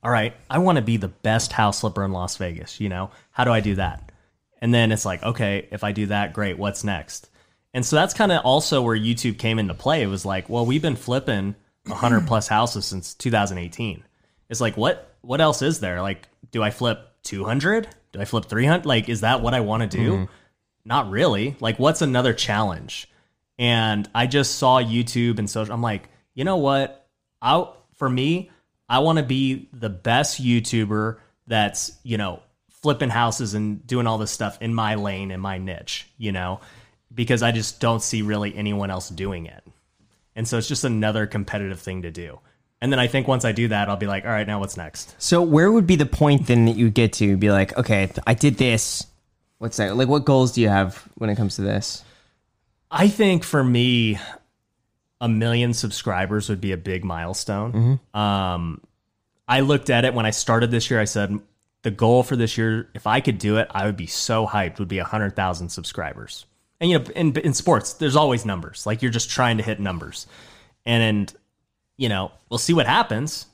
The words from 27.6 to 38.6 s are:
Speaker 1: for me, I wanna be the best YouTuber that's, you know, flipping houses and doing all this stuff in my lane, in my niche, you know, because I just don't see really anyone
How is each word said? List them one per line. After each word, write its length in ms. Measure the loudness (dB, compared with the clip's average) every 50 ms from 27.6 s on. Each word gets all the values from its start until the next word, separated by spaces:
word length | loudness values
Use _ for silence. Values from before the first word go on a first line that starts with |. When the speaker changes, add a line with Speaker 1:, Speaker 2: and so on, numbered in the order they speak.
| 2 -2 -10 -20 _ _ _
Speaker 1:
for 140 | _ -2 -2
me, 420 | 0 0 0 0 0 -2 -4 -10 _ _ _ _ _ _ _
I 120 | _ 0 2
wanna 240 | 4 4 2 2 2
be 440 | 0 0 0 0 0 -2 -4 -8 _ -14
the 160 | -8 -8 -8
best 520 | -8 -4 _ 2 2 2 2 0 -4 -2
YouTuber 760 | 2 2 2 2 2 0 -2 -2 0 0 0 -2 -2 -2 -4 -8 _ _ _ _ _
that's, 440 | -4 0 0 0 0 -2 -6 -8 -8 -10 _ _
you 140 | -6 -4
know, 240 | -2 -2 -4 -6 -10 _ _ _ _ _ _
flipping 400 | _ _ 0 0 0 2 0 -2
houses 440 | 2 2 2 0 0 -2 -4 -4 -2
and 300 | -2 -2 -2 -4 -6 -6
doing 180 | -4 -2 0 0
all 100 | 0 0
this 140 | -2 -2 -6
stuff 260 | -4 -6 -6 -6 -6 -6
in 120 | -6 -4 -2
my 220 | 0 0 0 -2
lane, 360 | -2 -2 -4 -4 -6 -6 -8
in 80 | -8 -6
my 180 | -6 -6 -6
niche, 500 | -6 -8 -10 -10 -12 -10 -12 -12 -12 -12 _ _
you 140 | _ -6 -4
know, 280 | -4 -4 -4 -4 -6 -8 -10 -20 -20 -20 -20 _ _ _ _ _ -4
because 280 | -4 0 2 2 2
I 100 | 2 2
just 280 | 2 0 -4 -6 -6 -2
don't 240 | 0 0 0 0 -2
see 180 | -4 -2 -2
really 340 | -2 -2 -2 -2 -2 -4 -4
anyone 360 | -4